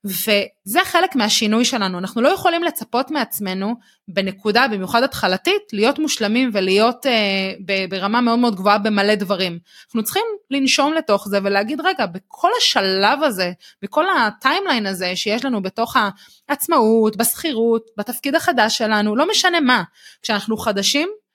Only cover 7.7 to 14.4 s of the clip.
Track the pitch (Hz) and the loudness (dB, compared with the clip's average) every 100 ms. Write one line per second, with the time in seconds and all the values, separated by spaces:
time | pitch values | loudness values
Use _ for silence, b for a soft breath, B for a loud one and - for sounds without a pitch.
7.7 | 196 185 190 196 233 240 233 240 190 196 | -4 -2 -4 -2 0 2 2 2 2 2
8.7 | 208 208 208 202 208 190 190 185 170 B | 2 2 2 2 2 0 -2 -2 -6 B
9.7 | B B 233 214 381 453 415 _ 277 269 | B B -6 -2 -2 -2 -6 _ -2 0
10.7 | - 285 320 311 202 202 202 196 196 220 | 2 2 0 0 -2 0 -2 0 0 -2
11.7 | 294 320 381 202 175 _ - 349 466 - | -2 -2 -2 -4 -6 _ -2 0 2 0
12.7 | 240 196 190 202 277 302 190 180 180 B | 0 0 2 2 2 0 0 -4 -6 B
13.7 | B 202 - 359 349 220 208 | B -4 0 0 2 0 0